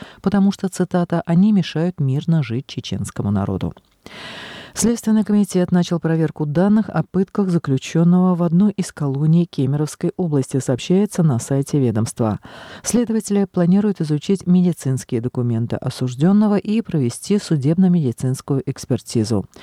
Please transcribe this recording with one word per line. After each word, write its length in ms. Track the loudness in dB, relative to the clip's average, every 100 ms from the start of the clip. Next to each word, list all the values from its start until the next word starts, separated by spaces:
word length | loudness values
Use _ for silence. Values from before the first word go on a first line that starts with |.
| -20 -8
потому 320 | -2 2 2
что, 160 | 0 -4
цитата, 520 | -4 -2 -2 0 -2 0
«они 260 | 2 4
мешают 480 | 4 0 -2 -4 -2
мирно 440 | -2 -2 0 0
жить 220 | 0 -4 -6
чеченскому 640 | -10 -8 -6 -6 -6 -2
народу». 440 | -2 -2 -2 -4 -8 _ _ -20 -18 -16 -16 -16 -18 -14
Следственный 500 | -4 -2 0 0 0
комитет 480 | 2 2 2 0 2
начал 280 | 2 2 0
проверку 460 | 0 0 0 -2 -2
данных 420 | 2 4 4 2
о 120 | -2
пытках 480 | -2 -2 -2 0 0
заключенного 840 | 0 0 -2 0 2 4 4 4 2
в 80 |
одной 300 | 2 2 2
из 180 | 0 -6
колоний 560 | -4 -4 0 2 2 2
Кемеровской 640 | 0 0 0 -2 -4 -4 -2
области, 420 | -2 0 0 -2
сообщается 640 | -2 -2 0 0 2 0
на 160 | 2 0
сайте 400 | 0 -2 0 0
ведомства. 600 | 0 0 -2 -2 -2 -2 -8 -20 -20 -14
Следователи 640 | -4 -2 0 -2 -2 0 0
планируют 500 | 0 2 4 2 0
изучить 440 | -2 -2 -2 -2 2
медицинские 760 | 4 4 0 -2 -4 -4 -4
документы 580 | -4 -2 -2 -2 -2 -4
осужденного 840 | -6 -4 -4 0 2 4 4 2
и 220 | 0 -2
провести 580 | -2 -2 -2 -4 -2 -2
судебно-медицинскую 1200 | 0 0 2 2 4 4 0 -2 -4 -4 -4 -4 -4
экспертизу. 800 | -8 -4 -4 -2 -2 0 -2 -4 -12